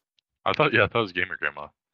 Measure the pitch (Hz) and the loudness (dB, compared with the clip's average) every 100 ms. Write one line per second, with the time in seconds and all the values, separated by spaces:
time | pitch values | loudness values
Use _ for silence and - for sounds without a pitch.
0 | _ _ _ _ - 95 143 113 98 117 | _ _ _ _ -4 0 2 4 2 2
1 | 104 87 90 85 76 73 73 _ _ | -2 -2 -6 -4 -6 -6 -12 _ _